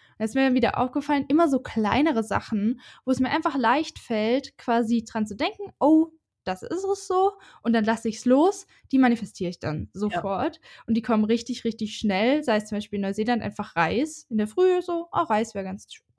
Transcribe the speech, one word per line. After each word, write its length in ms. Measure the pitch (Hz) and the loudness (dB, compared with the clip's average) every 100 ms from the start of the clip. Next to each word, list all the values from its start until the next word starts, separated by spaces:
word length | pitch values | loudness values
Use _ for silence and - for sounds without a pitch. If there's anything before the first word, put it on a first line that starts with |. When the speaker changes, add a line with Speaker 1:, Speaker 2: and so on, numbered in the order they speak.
| _ - | _ -8
Speaker 1:
da 60 | 220 | -4
ist 100 | 269 | 0
mir 80 | |
dann 120 | 269 254 | 2 2
wieder 220 | 220 - | 2 0
aufgefallen, 480 | 254 285 285 285 277 | -2 -2 0 0 2
immer 180 | 294 339 | 2 4
so 120 | 262 | 2
kleinere 640 | 254 - 214 - - 233 | -2 -2 0 2 2 0
Sachen, 580 | 214 196 - 214 208 254 - - - | -2 -4 -4 -2 -2 -2 -8 -8 -2
wo 60 | |
es 80 | 254 | 0
mir 80 | 254 | 0
einfach 260 | - 330 285 | 0 0 0
leicht 420 | 233 269 320 - | 2 2 -2 -8
fällt, 580 | - 220 220 262 277 - | -6 -2 0 0 -2 -8
quasi 480 | - 233 226 233 226 | -2 0 2 -2 -2
dran 200 | 226 214 | -4 -4
zu 80 | 202 | -4
denken, 340 | 330 427 403 - | -6 -6 -12 0
„Oh, 280 | 285 311 320 - _ _ | 4 4 4 -4 _ _
das 200 | - 185 | -8 -8
ist 200 | - 349 392 | -6 -6 -4
es 220 | 403 - | -4 -2
so“, 260 | 370 392 403 - - | 2 2 0 -12 -6
und 120 | 233 | 0
dann 100 | 226 | 2
lass 220 | 214 220 226 | 2 0 -4
ich's 200 | 214 240 | -2 4
los, 420 | 254 349 403 - _ _ | 6 4 2 -8 _ _
die 80 | 262 | 4
manifestiere 500 | 254 233 208 - 175 | 4 2 -4 -8 -8
ich 100 | 180 | -6
dann 300 | - 156 87 180 208 | -6 -6 -8 -6 -4
Speaker 2:
Ja. 140 | 180 | -2
Speaker 1:
sofort. 360 | 196 190 311 - - - - | -4 -2 -4 -6 -14 -12 -2
Und 80 | 226 | -2
die 60 | |
kommen 240 | 226 220 214 | 2 2 2
richtig, 400 | 233 233 240 233 | 0 -2 -6 -6
richtig 320 | 220 214 - | -6 -8 -4
schnell, 460 | 214 185 226 294 | -2 2 2 2
sei 120 | 302 214 | 2 0
es 80 | 214 | -2
zum 100 | 208 | -8
Beispiel 200 | 208 208 | -6 -6
in 40 | |
Neuseeland 400 | 196 196 214 240 | -4 -2 -2 -2
einfach 320 | 214 - 202 - | -4 -8 -6 -2
Reis, 500 | 165 190 302 - - | 0 0 -2 -4 -6
in 80 | 220 | -2
der 100 | 208 | 0
Früh 340 | 277 370 359 | 2 4 4
so, 260 | 349 339 339 | 0 -4 -4
„Ah, 120 | - | -2
Reis 300 | 330 214 226 202 | 0 0 -2 -6
wär 80 | |
ganz 240 | 190 196 - - _ | -8 -10 -14 -20 _